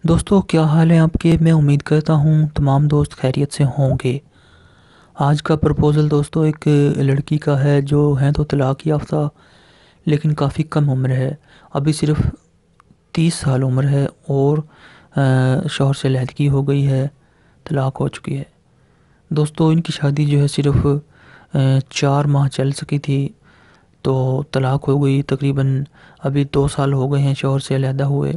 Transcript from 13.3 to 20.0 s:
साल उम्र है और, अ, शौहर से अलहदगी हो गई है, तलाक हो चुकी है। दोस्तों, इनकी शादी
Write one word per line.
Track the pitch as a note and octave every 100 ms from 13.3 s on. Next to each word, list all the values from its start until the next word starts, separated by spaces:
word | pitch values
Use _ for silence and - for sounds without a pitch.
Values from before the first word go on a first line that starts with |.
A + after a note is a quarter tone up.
साल | - C#3 C3
उम्र | C3+ B2+
है | C#3 C#3 C#3+ _ -
और, | C#3 C#3 D3+ D3+ - - - _ -
अ, | C3+ C3 C3 B2+ D3+
शौहर | - C#3
से | C#3 C3+
अलहदगी | C3 B2+ - C#3+
हो | C#3
गई | C#3+ C#3
है, | C#3 C3 C#3 _ _ _ _ _ -
तलाक | C#3+ C3 -
हो | C#3
चुकी | - -
है। | C#3 C#3 _ _ _ _ _ _ _ _
दोस्तों, | D3+ D3+ - D#3+
इनकी | E3 E3
शादी | -